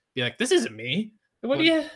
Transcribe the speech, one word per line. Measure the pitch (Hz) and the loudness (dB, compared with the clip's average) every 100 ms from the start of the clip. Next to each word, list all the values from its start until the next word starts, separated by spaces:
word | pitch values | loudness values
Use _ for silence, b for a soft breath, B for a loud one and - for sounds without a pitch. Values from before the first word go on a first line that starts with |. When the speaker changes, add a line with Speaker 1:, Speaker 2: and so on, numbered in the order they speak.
| _ - | _ -4
Speaker 1:
be | |
like, | 123 - | -4 -2
"This | 254 | 2
isn't | 359 226 | 2 2
me. | 110 120 165 226 - _ _ | -6 -4 -4 -4 -10 _ _
What | 233 | -4
Speaker 2:
Well, | 285 | 2
Speaker 1:
are | |
you | 320 320 294 | 4 2 0